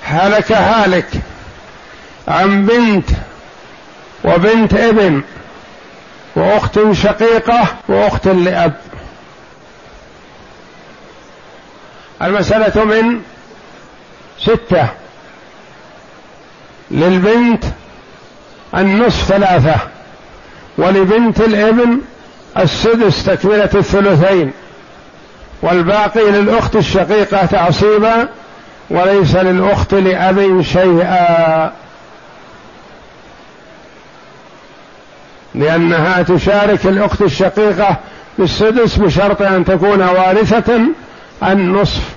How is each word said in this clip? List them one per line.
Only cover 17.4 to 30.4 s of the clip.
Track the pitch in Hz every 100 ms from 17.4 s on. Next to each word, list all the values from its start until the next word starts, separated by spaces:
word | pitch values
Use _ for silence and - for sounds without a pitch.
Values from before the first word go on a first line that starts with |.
| 240 226 - - - - - - - - - - -
النصف | 160 196 196 240 -
ثلاثة، | - 196 196 175 135 139 - - - - - - - - - -
ولبنت | 170 196 185 220 233 185
الابن | 226 208 214 226 240 240 - - - - - -
السدس | 185 - 220 233 220 156
تكملة | - 180 185 214 202
الثلثين، | 202 185 196 202 170 175 190 147 - - - - - - - - - - -
والباقي | 165 180 170 208 208 220 208
للأخت | 202 202 226 - 220
الشقيقة | 180 190 170 208 196 196 180
تعصيبا، | 196 175 156 208 214 220 226 254 - - - - - -
وليس | 160 185 202 165
للأخت | 175 185 185 190 202 -
لأب | 196 190 185 185 190